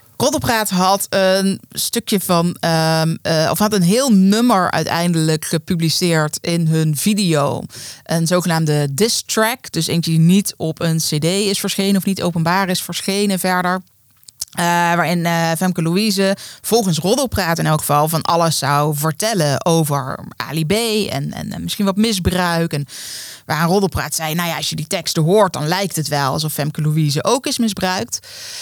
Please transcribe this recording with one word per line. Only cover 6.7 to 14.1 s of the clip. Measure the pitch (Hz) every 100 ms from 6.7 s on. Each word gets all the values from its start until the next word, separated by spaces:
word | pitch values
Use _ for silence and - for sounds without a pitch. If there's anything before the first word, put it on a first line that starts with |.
| 160 156 143
video. | 202 214 190 151 139 120 - - - -
Een | - 165 160
zogenaamde | 180 175 165 156 147 143
diss | 135 226 - -
track. | - 220 254 -
Dus | - 165
eentje | 165 165
die | 160
niet | 165 190 196 -
op | 160 160
een | 170 160
C | - 151
D | 160
is | 196 202 196
verschenen | 196 - 196 196
of | 196
niet | 190
openbaar | 175 170 165 185 190
is | 180
verschenen | - 175 - 196 208 185
verder. | 185 180 180 185 185 _ _